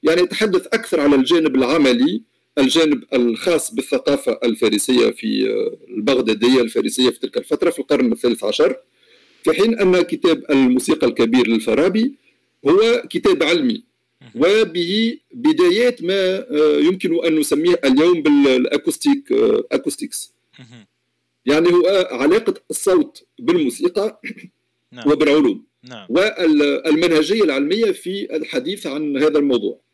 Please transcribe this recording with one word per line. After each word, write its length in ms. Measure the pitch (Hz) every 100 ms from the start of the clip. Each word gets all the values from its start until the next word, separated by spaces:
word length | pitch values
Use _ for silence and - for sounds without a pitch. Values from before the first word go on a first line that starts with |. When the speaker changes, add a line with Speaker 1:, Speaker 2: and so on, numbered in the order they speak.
Speaker 1:
يعني، 180 | - 170
يتحدث 460 | 175 - 214 180 -
أكثر 320 | 220 - 170
على 160 | 143 143
الجانب 400 | 127 170 156 131
العملي، 640 | 127 160 139 120 139 208 - _ _ -
الجانب 460 | 135 160 160 139 -
الخاص 600 | 131 120 113 - 170 -
بالثقافة 640 | 113 - 131 - 139 - 113
الفارسية 680 | 123 110 110 101 - 123 117
في، 400 | 110 110 110 107
آه، 280 | 107 107 - -
البغدادية 720 | 107 107 127 110 104 117 131
الفارسية 480 | 117 117 113 - 127
في 100 | -
تلك 180 | - 123
الفترة 320 | - 151 -
في 100 | -
القرن 320 | - 143 123
الثالث 320 | 113 123 117
عشر، 320 | 104 - 160 262 _ _ _ _ _ _
في 100 | -
حين 260 | 156 214 226
أن 220 | 196 180
كتاب 420 | 170 151 175 151 -
الموسيقى 580 | 139 131 127 - 156 127
الكبير 400 | 113 113 123 113
للفارابي 680 | 113 113 110 170 196 247 - _ _ _ _ 139
هو 340 | 180 226 240 -
كتاب 340 | 185 202 165
علمي، 400 | 156 165 262 - _ _ _ _
Speaker 2:
مهم. 100 | 127 117
Speaker 1:
وبه 840 | 160 214 220 165 170 202 226 - _
بدايات 720 | - 269 320 180 190 247 240
ما، 340 | 170 196 185 190
آه، 400 | - 151 151 147
يمكن 460 | 151 190 185 165 165
أن 100 | 156
نسميه 440 | 143 147 170 175 139
اليوم 360 | 131 170 175
بالأكوستيك، 1120 | 151 143 139 127 127 143 - - 147 - -
آه، 320 | 117 117 110 -
أكوستيكس. 640 | 135 - - - - - _ _ -
Speaker 2:
مهم. 260 | 123 120 101 _ _ _ _ _ -
Speaker 1:
يعني، 280 | 147 175
هو 340 | 175 175 196 180
علاقة 420 | 123 143 196 226 190 _
الصوت 540 | - - 185 147 - _ _
بالموسيقى 840 | 120 175 143 - 175 214 208 - - - - _ _ _ _
Speaker 2:
نعم. 200 | 123 131
Speaker 1:
وبالعلوم. 560 | 147 151 147 143 - - _
Speaker 2:
نعم. 240 | 127 120 98
Speaker 1:
والمنهجية 1300 | 135 208 - 170 151 147 139 160 156 170 160 156 220
العلمية 480 | 185 135 143 202 226
في 440 | - - 196 - 160
الحديث 520 | 156 262 151 196 156
عن 300 | 139 151 139
هذا 220 | 151 147
الموضوع. 400 | 143 123 104 - _